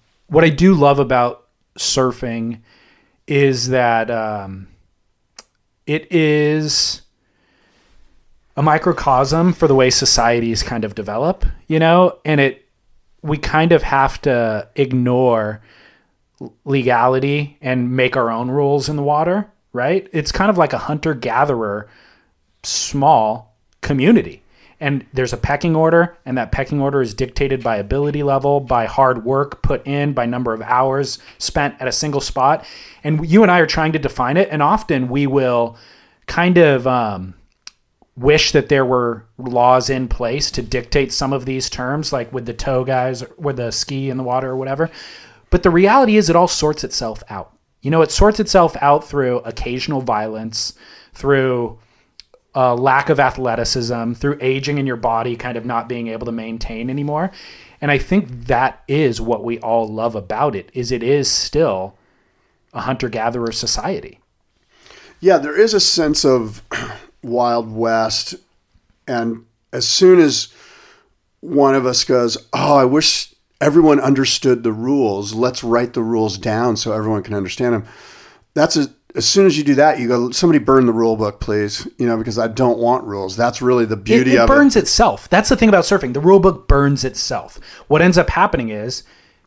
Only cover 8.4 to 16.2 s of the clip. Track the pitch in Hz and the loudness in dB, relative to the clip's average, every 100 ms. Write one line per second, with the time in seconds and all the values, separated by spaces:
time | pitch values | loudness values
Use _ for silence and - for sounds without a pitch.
8.4 | _ - 151 156 180 165 - 127 135 160 | _ -2 2 2 0 0 0 2 2 2
9.4 | 180 165 160 135 127 120 131 - 117 120 | 2 2 4 4 4 2 0 2 2 0
10.4 | 117 110 - 117 107 98 101 107 156 185 | -2 -4 -4 -6 -6 -8 -8 -4 -2 0
11.4 | - - - 160 165 175 180 - 151 147 | -2 -4 -4 2 4 6 4 0 -2 2
12.4 | 135 - _ _ _ _ _ _ 151 151 | 2 -2 _ _ _ _ _ _ -6 -6
13.4 | - 156 165 165 - 135 135 - 143 120 | -2 0 4 2 2 0 0 -2 -2 0
14.4 | 113 107 - - 131 127 123 123 127 113 | 0 -4 -6 -4 -2 0 0 2 2 0
15.4 | 107 107 - _ _ _ _ _ | -2 -8 -16 _ _ _ _ _